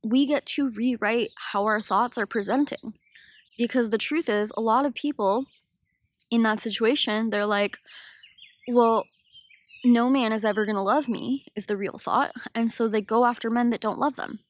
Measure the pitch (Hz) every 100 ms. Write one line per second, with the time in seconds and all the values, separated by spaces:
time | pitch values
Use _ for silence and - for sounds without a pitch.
0 | 226 254 277 294 - - 277 208 247 240
1 | 208 233 226 - - 208 208 214 214 196
2 | 247 - 202 226 202 247 285 - - -
3 | _ - - - _ - 233 262 233 214
4 | - 302 330 208 214 - 226 226 285 -
5 | 294 285 202 214 269 _ _ _ _ _
6 | _ _ _ 233 226 214 226 202 220 294
7 | - 214 226 208 208 202 202 - _ -
8 | - - - _ - _ - 240 226 226
9 | - _ _ - _ - _ - 247 240
10 | 240 277 226 220 214 208 208 208 196 262
11 | 254 214 - 269 - - 196 202 202 -
12 | - - 277 - - 233 226 - 226 214
13 | 202 220 240 240 233 233 240 233 214 -
14 | 294 - - 220